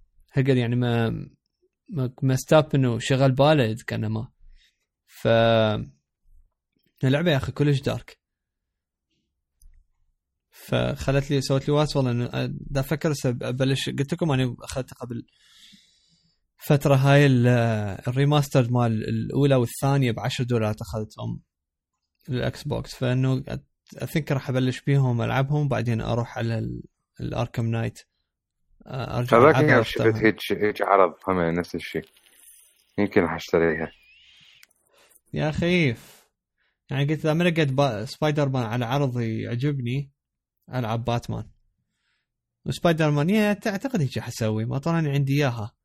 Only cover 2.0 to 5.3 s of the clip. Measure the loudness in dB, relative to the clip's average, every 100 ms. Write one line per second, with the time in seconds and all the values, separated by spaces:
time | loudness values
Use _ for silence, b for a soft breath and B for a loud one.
2 | -6 -2 0 0 4 4 4 2 2 0
3 | 0 2 4 4 4 4 2 -2 -6 -6
4 | -4 -6 -8 _ -20 -20 _ _ _ _
5 | _ -4 2